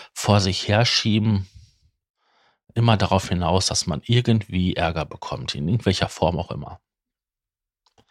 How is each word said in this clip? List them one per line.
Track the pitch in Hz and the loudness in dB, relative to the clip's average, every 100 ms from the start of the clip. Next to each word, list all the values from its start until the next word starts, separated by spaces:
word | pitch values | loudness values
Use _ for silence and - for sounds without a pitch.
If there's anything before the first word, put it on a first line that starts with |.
| - | -14
vor | - - 104 | -4 2 4
sich | 95 92 - | 2 -2 0
herschieben | 104 117 - 113 107 110 101 92 - - _ _ _ _ _ _ _ _ _ _ - | 2 2 0 0 2 2 0 -2 -14 -20 _ _ _ _ _ _ _ _ _ _ 2
immer | 117 104 | 4 4
darauf | 95 95 - | 4 0 0
hinaus, | 90 85 95 - | -2 0 0 0
dass | - - | -2 -4
man | 78 - | -4 0
irgendwie | 120 120 113 - 90 90 - | 0 2 0 0 -2 0 0
Ärger | 85 82 73 | -2 -2 -6
bekommt, | - - - 62 69 | -10 -10 -8 -8 -6
in | 73 | -2
irgendwelcher | 113 101 95 82 | 0 0 0 -2
Form | - 82 82 | 0 -2 -2
auch | 76 | -6
immer. | 76 71 - _ _ _ _ _ _ _ _ _ _ _ _ _ | -10 -12 -16 _ _ _ _ _ _ _ _ _ _ _ _ _